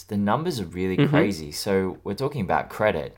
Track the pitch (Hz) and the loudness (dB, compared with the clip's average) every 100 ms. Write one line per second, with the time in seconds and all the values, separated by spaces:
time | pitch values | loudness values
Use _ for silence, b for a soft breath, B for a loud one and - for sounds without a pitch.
0 | - 101 101 120 170 131 85 87 92 92 | -6 -2 2 0 0 -4 -4 -2 0 2
1 | 143 147 104 85 73 78 104 95 95 - | 4 4 2 0 -8 -6 0 2 0 -4
2 | - 98 135 131 85 78 - - 107 85 | -6 -4 -2 -2 0 0 0 0 2 2
3 | 65 | -4